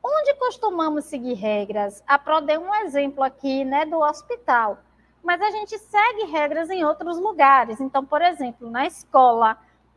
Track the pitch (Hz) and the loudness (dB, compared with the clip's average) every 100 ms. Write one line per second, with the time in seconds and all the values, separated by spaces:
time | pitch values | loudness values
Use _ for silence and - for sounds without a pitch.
0 | - 622 554 571 508 - 440 349 320 302 | 0 0 2 0 -2 -2 -4 -2 -2 -2
1 | 294 285 247 233 214 208 202 208 202 202 | -6 -10 -6 -4 -2 -2 -2 -4 -4 -8
2 | - 285 - 320 294 302 359 427 392 277 | 0 0 2 -2 0 -2 -2 -4 -2 -2
3 | 285 277 269 269 277 269 269 277 311 330 | -4 -2 -4 -2 -4 -2 -2 -2 -2 0
4 | 302 302 - 480 - 247 220 190 _ _ | 0 0 -10 -8 0 2 2 -6 _ _
5 | _ _ 339 349 427 427 415 415 - 415 | _ _ -4 -2 -2 -4 -10 -12 -4 0
6 | 453 427 392 311 294 302 330 370 302 320 | 0 0 -4 -2 -2 -2 -4 -2 -2 -2
7 | 339 349 392 339 269 269 233 220 269 269 | -4 -4 -4 4 6 6 4 -4 -4 -4
8 | 269 294 349 320 254 233 233 233 311 - | -2 0 0 0 -8 -10 -10 -4 -4 -6
9 | - 233 254 233 220 220 _ _ _ | 0 6 6 6 2 0 _ _ _